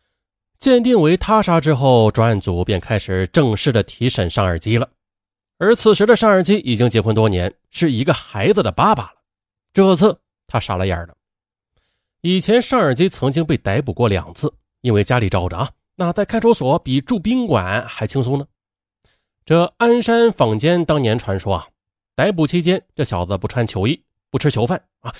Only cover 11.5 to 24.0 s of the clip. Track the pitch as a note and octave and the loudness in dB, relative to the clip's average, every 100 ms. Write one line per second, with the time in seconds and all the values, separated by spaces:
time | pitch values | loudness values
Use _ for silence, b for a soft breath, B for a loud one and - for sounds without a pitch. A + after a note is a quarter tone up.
11.5 | _ _ _ _ _ _ _ E3+ F#3 - | _ _ _ _ _ _ _ -2 -2 2
12.5 | A3+ A#3+ C4 E3+ B2 F#3+ - B2+ C#3 D#3+ | 0 2 0 0 2 0 0 -2 -2 -2
13.5 | C#3 - G#2 C#3+ - A#2 F#2+ - F2 D3 | -2 -2 -2 -4 -2 0 0 -4 -8 -8
14.5 | - _ _ B2+ G#2 G2+ B2 G2+ G2 F2+ | -8 _ _ 0 0 2 0 0 -2 -4
15.5 | F2 B2+ - _ _ F3 F3 G3+ A3+ A3+ | -6 -8 -10 _ _ -6 -4 -4 0 2
16.5 | A3+ B2+ D#3+ - C3 C3 A#3+ F#3 B3+ A#3 | 2 0 -2 0 -4 -2 -4 -2 -2 0
17.5 | B2+ F2+ G#2 - - A2 C#3 B2 C#3 C#3 | -2 0 -4 -6 -8 -6 -4 -2 -4 -8
18.5 | _ _ _ _ _ _ _ _ _ _ | _ _ _ _ _ _ _ _ _ _
19.5 | E3 F3 - A#3 A#3+ A#3 A#3 A#3 - B2 | 0 0 0 2 2 2 2 2 2 0
20.5 | A2 D3 F3 D#3+ D3+ B2 A#2 - G2 G2+ | 0 0 0 -2 -2 0 -2 -2 -6 -4
21.5 | F#2 - _ _ _ _ - E3 F#3 D3+ | -6 -6 _ _ _ _ -4 -2 0 -2
22.5 | E3+ E3+ F3+ - - C#3+ F#2+ F2 G2 G2+ | 0 0 -2 -4 -8 -4 -4 -4 -4 -4
23.5 | - A2+ - G2+ D#3+ | -4 -4 -2 -4 -4